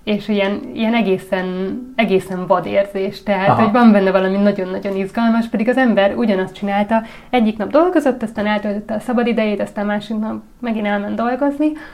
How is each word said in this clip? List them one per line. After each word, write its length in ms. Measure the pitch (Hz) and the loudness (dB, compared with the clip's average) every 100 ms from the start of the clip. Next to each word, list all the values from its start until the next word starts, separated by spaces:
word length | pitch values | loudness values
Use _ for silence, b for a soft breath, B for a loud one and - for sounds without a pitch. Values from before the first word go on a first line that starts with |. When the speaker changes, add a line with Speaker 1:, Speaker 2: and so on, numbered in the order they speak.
Speaker 1:
és 240 | - 208 208 | -4 -4 0
ilyen, 320 | 208 196 202 - | 0 0 -2 -6
ilyen 200 | - 220 | -4 0
egészen, 520 | 233 190 185 - 190 185 185 190 220 - - | 2 2 0 -2 -4 -2 -4 -4 -6 -8 -4
egészen 500 | 214 190 - 185 180 | 0 0 -2 -4 0
vad 200 | 185 170 | 0 0
érzés. 560 | 202 196 196 196 - | 0 0 -2 -6 -4
Tehát, 260 | - 196 196 | -2 0 2
Speaker 2:
Aha. 140 | - | 4
Speaker 1:
hogy 100 | 220 | 4
van 200 | 240 233 | 6 8
benne 180 | 202 190 | 6 6
valami 260 | 190 190 196 | 2 2 2
nagyon-nagyon 600 | 202 202 185 190 196 196 | 2 0 -4 -6 -4 -4
izgalmas, 500 | 196 - 233 226 226 | -4 0 2 2 0
pedig 220 | 202 220 | -2 0
az 80 | 254 | 2
ember 380 | 254 196 196 226 | 2 4 2 2
ugyanazt 380 | 233 190 185 | 0 0 -2
csinálta. 480 | - 202 202 208 226 226 B B | -6 -4 -2 0 0 -2 B B
Egyik 260 | 254 214 220 | 0 2 0
nap 140 | 196 | 0
dolgozott, 520 | 285 349 339 277 247 | 2 4 2 2 0
aztán 240 | 220 - 208 | -4 -4 -2
eltöltötte 480 | 208 208 202 208 | -2 -2 -6 -6
a 60 | 214 | -6
szabadidejét, 600 | - 233 240 226 214 202 | -2 0 0 0 0 -2
aztán 260 | 202 - 202 | -4 -4 -4
másik 320 | 208 208 220 | -4 -4 -6
nap 240 | 220 220 - - | -4 -8 -12 -10
megint 260 | 240 226 208 | -6 -2 -2
elment 280 | 202 208 214 | -2 -2 -4
dolgozni, 500 | 233 254 285 285 302 302 B | -2 0 -2 0 -2 -2 B